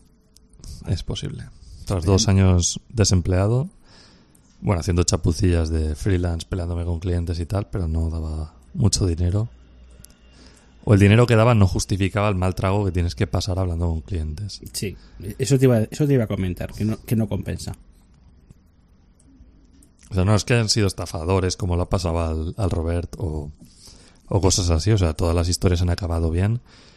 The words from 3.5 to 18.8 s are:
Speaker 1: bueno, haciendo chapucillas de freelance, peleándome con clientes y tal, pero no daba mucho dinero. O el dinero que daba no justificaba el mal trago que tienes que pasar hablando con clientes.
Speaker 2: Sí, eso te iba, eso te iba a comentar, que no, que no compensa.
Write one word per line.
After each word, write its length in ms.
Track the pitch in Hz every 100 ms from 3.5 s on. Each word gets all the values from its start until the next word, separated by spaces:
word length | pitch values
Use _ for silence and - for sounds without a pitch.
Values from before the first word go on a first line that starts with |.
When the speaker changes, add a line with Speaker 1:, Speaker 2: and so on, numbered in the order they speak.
| 123 175 - - - - _ _ _ _ _
Speaker 1:
bueno, 180 | - 87
haciendo 240 | 80 87
chapucillas 680 | 85 90 - 82 98 85 80
de 260 | 80 78 76
freelance, 520 | 107 90 87 82 -
peleándome 360 | 95 87 87 85
con 140 | 85
clientes 400 | 90 87 85 85
y 60 | 82
tal, 220 | 98 107
pero 180 | 104 82
no 220 | 80 82
daba 440 | 82 78 78 78 - _
mucho 320 | 180 104 - 95
dinero. 440 | 82 87 104 117 - - - - - - _ _ - - - _ - -
O 80 |
el 60 | 101
dinero 280 | 101 110 120
que 80 | 113
daba 200 | 113 113
no 120 | 95
justificaba 600 | 78 - 95 95 104 104
el 60 | 92
mal 200 | 92 92
trago 300 | 95 101 98
que 60 |
tienes 240 | 87 87 -
que 120 | 104
pasar 320 | 98 - 90
hablando 280 | 92 82 85
con 140 | 80
clientes. 600 | - 87 78 78 101 - -
Speaker 2:
Sí, 240 | - 104 - - - 95 -
eso 200 | 131 135
te 60 | 131
iba, 140 | 117
eso 260 | 107 - 147
te 60 |
iba 100 | 135
a 40 | 107
comentar, 440 | 98 92 87 -
que 120 | - 104
no, 120 | 113
que 120 | - 113
no 120 | 110
compensa. 480 | 101 98 87 - - - _ _ _ - _ _ - _ _